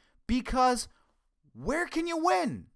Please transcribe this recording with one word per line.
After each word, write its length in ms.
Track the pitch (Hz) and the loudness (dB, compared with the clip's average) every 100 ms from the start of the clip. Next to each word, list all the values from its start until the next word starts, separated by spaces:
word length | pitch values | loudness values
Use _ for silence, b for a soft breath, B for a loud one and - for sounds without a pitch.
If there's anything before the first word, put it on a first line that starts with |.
| _ _ - | _ _ -4
because 600 | 254 - 254 254 240 - - _ _ _ _ _ | -2 0 2 4 2 -4 -14 _ _ _ _ _
where 340 | - 151 302 - | -10 -4 -2 -2
can 200 | 320 339 | -2 -2
you 100 | 330 | 0
win? 500 | 330 370 302 113 80 | 2 2 0 -4 -12